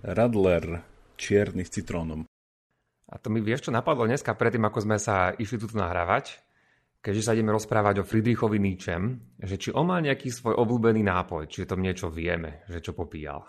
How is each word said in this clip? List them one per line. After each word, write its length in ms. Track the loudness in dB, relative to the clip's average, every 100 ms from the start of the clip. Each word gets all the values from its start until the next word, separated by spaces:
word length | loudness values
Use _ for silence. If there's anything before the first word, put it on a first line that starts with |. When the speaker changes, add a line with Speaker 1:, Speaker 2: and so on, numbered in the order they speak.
| -2
Speaker 1:
radler 800 | 2 4 6 4 4 0 -8 -10 -20 -20 -12
čierny 480 | 2 4 4 -2 -6
s 80 |
citrónom. 560 | -8 -6 -6 -6 -8 -10 _ _ _ _ _ _ _ -20
Speaker 2:
A 80 | -12
to 160 | -2
mi, 80 | 0
vieš, 240 | 0 -2 0
čo 60 |
napadlo 320 | 0 0 2 2
dneska 320 | 0 -2 0
predtým, 240 | 2 2
ako 240 | 0 0 0
sme 160 | 0
sa 320 | 2 2 2
išli 240 | 0 -6 -6
tuto 160 | -6
nahrávať, 640 | -4 -2 -2 2 0 0 -20 _ _ _ _ _ _
keďže 240 | -4 -2 2
sa 80 |
ideme 160 | 2 4
rozprávať 460 | 0 2 2 4 2
o 100 | 2
Friedrichovi 540 | 2 2 2 2 2
Nietzschem, 560 | 2 0 -4 -2 -2 -4 -12 -12
že 160 | -8 -6
či 120 | -4
on 160 | 0 0
má 80 | 0
nejaký 320 | 0 -2 -4
svoj 240 | -4 0
obľúbený 480 | 2 2 4 4 4
nápoj, 480 | 4 2 -2 -6 -6
či 160 | -8 -6
o 40 |
tom 80 | -2
niečo 320 | -2 -2 -6
vieme, 480 | -4 -2 -2 -4 -14 -12
že 80 | -10
čo 160 | -10
popíjal. 480 | -8 -10 -8 -10 -12